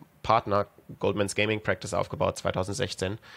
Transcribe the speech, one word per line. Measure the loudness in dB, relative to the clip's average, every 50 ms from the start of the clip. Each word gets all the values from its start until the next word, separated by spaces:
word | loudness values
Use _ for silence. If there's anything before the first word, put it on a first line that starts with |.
| -12 _ _ _ 2
Partner | 4 4 4 4 4 2 2 2 0 _ -20 -18 -16 -10 -2
Goldman's | 0 0 2 2 0 0 2
Gaming | 0 2 2 2 0 0
Practice | -2 -2 -2 -2 -4 -2
aufgebaut, | -2 -2 -2 -2 0 0 0 0 0
zweitausendsechzehn, | -2 -2 0 0 -2 -2 -2 -4 -2 -4 -2 -4 -4 -4 -4 -6 -12 -18 -20